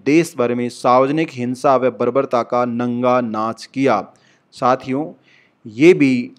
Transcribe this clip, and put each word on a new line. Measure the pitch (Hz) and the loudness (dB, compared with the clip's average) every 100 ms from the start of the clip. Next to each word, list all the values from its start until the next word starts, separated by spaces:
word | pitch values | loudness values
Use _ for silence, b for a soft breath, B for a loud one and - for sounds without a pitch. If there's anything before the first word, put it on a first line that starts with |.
देश | 101 160 165 131 | 0 2 0 -2
भर | 120 | -2
में | 123 120 | -2 -6
सार्वजनिक | - 131 127 135 156 165 | -2 2 4 2 0 -4
हिंसा | 127 120 127 143 131 | -6 -8 -2 0 2
व | 127 | 0
बर्बरता | 113 120 131 127 120 | -2 -2 -2 0 -2
का | 113 123 123 | -2 -2 -2
नंगा | 117 123 120 123 127 | -4 -4 -2 0 0
नाच | 120 107 113 113 - | -2 -4 -6 -8 -10
किया। | 131 131 104 - b b b b | -2 0 0 -4 b b b b
साथियों, | - 127 131 131 135 165 - b b b b 117 | -2 0 0 -2 -8 -8 -14 b b b b -14
ये | 110 165 | 4 6
भी | 170 135 127 123 | 6 4 2 -4